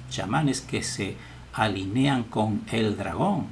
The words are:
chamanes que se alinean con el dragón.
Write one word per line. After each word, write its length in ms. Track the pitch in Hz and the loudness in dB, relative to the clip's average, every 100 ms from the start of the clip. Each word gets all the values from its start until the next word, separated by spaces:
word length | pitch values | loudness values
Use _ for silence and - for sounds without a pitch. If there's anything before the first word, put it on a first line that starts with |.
| - | -8
chamanes 540 | - 92 143 147 127 | -6 0 2 2 0
que 200 | - 107 | -2 -4
se 340 | - - 95 - - - - | -2 -4 -4 -6 -12 -16 -10
alinean 680 | - 107 95 95 117 139 131 | 0 0 0 0 2 4 4
con 400 | 113 117 110 107 - | 0 0 2 0 0
el 240 | 110 110 98 | 0 2 0
dragón. 480 | 95 95 190 180 101 | -2 2 2 2 -2